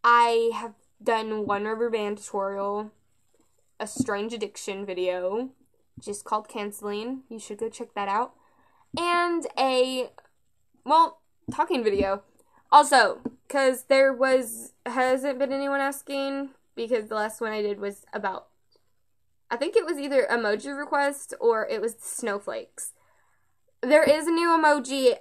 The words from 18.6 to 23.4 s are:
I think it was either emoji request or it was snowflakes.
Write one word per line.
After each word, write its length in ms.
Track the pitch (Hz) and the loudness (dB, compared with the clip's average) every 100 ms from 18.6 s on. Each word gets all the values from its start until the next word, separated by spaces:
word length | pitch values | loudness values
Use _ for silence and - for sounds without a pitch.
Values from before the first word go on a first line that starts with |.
| _ _ _ _ _ _ _ _ _ | _ _ _ _ _ _ _ _ _
I 60 | 233 | -4
think 200 | 311 453 | 2 2
it 100 | 330 | 2
was 120 | 294 | -4
either 300 | 285 269 220 | 0 2 2
emoji 460 | 233 220 214 269 277 | 0 0 -2 -4 -8
request 560 | 294 285 285 285 - - | -2 0 0 -2 -14 0
or 260 | 233 220 - | 2 2 -2
it 140 | 180 | -4
was 140 | 226 220 | -4 -6
snowflakes. 960 | - - 226 202 - 113 - - - _ _ _ _ _ | -12 -6 -4 -4 -6 -10 -12 -14 -16 _ _ _ _ _